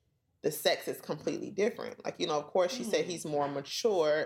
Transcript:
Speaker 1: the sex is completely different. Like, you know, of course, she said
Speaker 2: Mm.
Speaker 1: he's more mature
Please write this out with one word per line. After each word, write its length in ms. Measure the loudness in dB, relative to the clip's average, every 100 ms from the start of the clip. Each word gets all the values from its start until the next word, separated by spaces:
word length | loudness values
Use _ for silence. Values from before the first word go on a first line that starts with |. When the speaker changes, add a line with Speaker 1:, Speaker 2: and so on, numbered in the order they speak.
| _ _ _ _
Speaker 1:
the 80 | -2
sex 380 | 2 2 2 0
is 120 | -6
completely 500 | -6 -6 -4 -4 -4
different. 540 | 0 0 0 -8 -8
Like, 120 | -8 -4
you 80 | 0
know, 120 | 0
of 80 | 0
course, 240 | 2 2
she 100 | 0
said 220 | 0 0
Speaker 2:
Mm. 40 | 0
Speaker 1:
he's 160 | -4
more 220 | -2 0 0
mature 760 | -2 -6 0 2 4 4 2